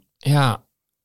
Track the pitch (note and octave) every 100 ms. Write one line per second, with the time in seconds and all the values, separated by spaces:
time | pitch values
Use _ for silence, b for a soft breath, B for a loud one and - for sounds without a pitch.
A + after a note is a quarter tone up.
0 | _ _ C#3 D3 C3+ G#2 - _ _ _